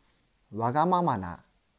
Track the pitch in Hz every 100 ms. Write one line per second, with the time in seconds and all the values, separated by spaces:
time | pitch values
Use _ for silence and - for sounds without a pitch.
0 | _ _ _ _ _ 101 117 135 170 180
1 | 170 117 92 87 _ _ _